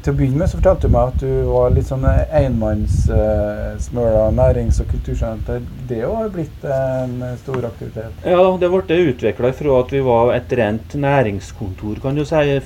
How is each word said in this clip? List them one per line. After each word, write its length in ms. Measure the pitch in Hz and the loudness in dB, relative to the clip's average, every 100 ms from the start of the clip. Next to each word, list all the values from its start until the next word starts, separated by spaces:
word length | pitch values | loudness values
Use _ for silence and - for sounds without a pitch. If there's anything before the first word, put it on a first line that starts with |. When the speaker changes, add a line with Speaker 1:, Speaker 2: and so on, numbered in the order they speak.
Speaker 1:
til 80 | - | -2
å 60 | 139 | 0
begynne 200 | 139 135 | 2 2
med 100 | 185 | 0
så 80 | 170 | 2
fortalte 320 | 185 185 139 | 2 4 4
du 40 | 117 | 4
meg 80 | 127 | 2
at 80 | - | 0
du 240 | 135 131 127 | -2 0 2
var 240 | 123 123 | 2 4
litt 160 | 131 127 | 4 2
sånn, 160 | 135 135 | 0 2
eh, 160 | 135 151 156 | 2 2 2
enmanns, 680 | 139 117 107 107 104 - - | 2 0 0 0 0 2 2
eh, 720 | 113 107 107 104 104 107 107 | 2 2 2 0 -2 -6 -8
Smøla 560 | - 120 117 107 110 | -6 -2 2 4 4
nærings- 480 | 113 131 120 113 110 | 4 4 4 2 0
og 80 | - | 0
kultursenter. 720 | - - 123 117 110 - 120 123 - 131 | -4 -4 -4 -4 -4 -6 -6 -6 -12 -6
Det 160 | 113 | -4
har 240 | 127 220 220 | -2 -2 -4
jo 80 | |
blitt 240 | 185 151 - 151 | -4 -8 -8 -4
en 560 | 135 131 131 127 123 123 120 | -2 0 -2 -4 -6 -8 -8
stor 240 | - 131 117 | -6 -4 -4
aktivitet. 400 | - 113 110 113 - 160 | -8 -12 -10 -10 -8 0
Speaker 2:
Ja, 160 | 180 185 185 | 2 2 2
det 80 | 175 | 0
ble 480 | 185 185 165 170 | 0 0 2 2
utviklet 400 | 120 113 - 120 | 2 -2 0 -2
fra 240 | 131 151 131 | -2 0 2
at 160 | 123 | 2
vi 80 | 139 | -2
var 320 | 131 117 120 | 2 4 4
et 160 | 127 123 127 | 2 -2 0
rent 320 | 104 107 - | 0 -2 -6
næringskontor, 1120 | 147 139 143 110 98 - - 104 90 - 110 | -4 2 2 2 -2 -10 -10 -10 -8 -8 -6
kan 160 | 135 143 | -4 -2
du 80 | 143 | 0
si, 320 | 160 143 139 | 2 2 0